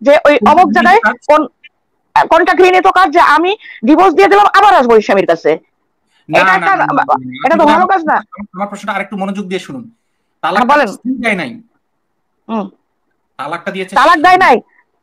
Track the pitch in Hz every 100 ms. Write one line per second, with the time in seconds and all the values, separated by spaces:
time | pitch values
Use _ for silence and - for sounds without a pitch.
0 | 240 302 294 294 269 320 349 359 339 427
1 | 320 240 - 302 254 _ - _ _ _
2 | _ 147 139 330 359 330 370 370 370 359
3 | 370 294 - 302 359 440 - - 226 311
4 | 381 311 392 403 403 381 403 339 240 220
5 | 226 196 170 165 151 160 _ _ _ _
6 | _ _ - 175 185 190 165 - - -
7 | - 139 - 127 269 330 294 320 370 370
8 | 302 226 - - 208 185 202 202 208 196
9 | 196 196 196 196 180 185 175 131 113 _
10 | _ _ _ _ 160 196 247 294 220 -
11 | 254 269 233 180 131 - _ _ _ _
12 | _ _ _ _ - 220 196 _ _ _
13 | _ _ _ - 143 170 196 185 185 254
14 | 294 339 349 370 349 233 - _ _ _